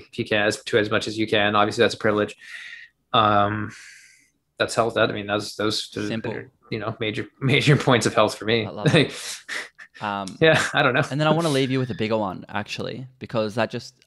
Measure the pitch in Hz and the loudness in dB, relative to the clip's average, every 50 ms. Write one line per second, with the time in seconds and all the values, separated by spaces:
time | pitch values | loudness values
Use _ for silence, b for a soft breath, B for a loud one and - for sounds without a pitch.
0 | - _ - - 120 - 110 107 104 107 107 - - - - 110 104 104 107 104 | -6 _ -8 -8 -4 0 0 2 2 0 0 -2 -4 0 2 2 2 2 0 -2
1 | - 113 107 110 110 107 110 107 101 104 104 104 104 107 104 117 113 101 - - | -2 -2 -4 -4 -2 0 2 2 2 4 4 4 2 2 4 2 2 2 2 0
2 | - 110 104 104 104 104 - B B B B B B B B B B B B _ | 0 0 2 2 0 -2 -4 B B B B B B B B B B B B _
3 | _ - - 117 107 104 107 101 101 101 107 107 104 107 B B B B B B | _ 0 2 4 4 6 4 4 2 2 0 -4 -6 -8 B B B B B B
4 | B B B B B B B _ _ _ _ - 113 - - - 113 117 117 110 | B B B B B B B _ _ _ _ -4 -4 -2 0 0 0 0 2 0
5 | 113 - 110 104 101 104 104 107 101 - - - 104 110 107 - - - - 110 | 0 0 0 -4 -4 -4 -4 -4 -4 -6 -6 -4 -2 -2 -2 -4 -6 -8 -8 -6
6 | 104 104 117 113 - 113 107 113 113 - _ _ _ - - 110 101 110 110 - | -6 -4 -4 -6 -6 -6 -8 -8 -12 -14 _ _ _ -10 -8 -6 -6 -6 -6 -4
7 | 113 107 107 107 104 - _ - 139 131 135 135 - - 143 113 - 143 127 113 | -4 -4 -4 -6 -8 -10 _ -4 0 2 2 4 6 6 4 4 6 4 4 4
8 | 104 113 - 117 107 110 - - 101 107 113 113 107 98 - 101 104 156 - 160 | 4 2 4 4 2 2 2 -2 -2 -2 -2 -2 -2 -4 -6 -4 -2 2 4 2
9 | 131 - B B B B B B B B B B B B B B B B _ - | 2 2 B B B B B B B B B B B B B B B B _ -8
10 | - 104 101 98 98 95 - - 160 160 156 - - - - 139 147 131 123 143 | -6 -6 -4 -4 -6 -6 -2 2 4 6 6 4 2 0 0 2 2 2 2 2
11 | 147 - 131 147 151 156 156 160 170 160 139 135 135 123 131 135 127 123 104 85 | 0 0 0 0 2 2 2 2 2 2 2 2 0 0 0 -2 -2 -2 -2 -2
12 | 110 107 113 110 104 95 90 - - - - 104 101 - - - 98 87 - - | -2 0 0 0 0 -2 -4 -8 -12 -8 -8 -8 -6 -6 -8 -8 -8 -8 -8 -10
13 | 131 127 _ - 107 - - 117 110 107 101 120 110 104 - 120 - - _ _ | -12 -16 _ -16 -12 -6 -2 -2 -2 -2 0 -2 -2 -2 -2 -8 -10 -12 _ _
14 | _ | _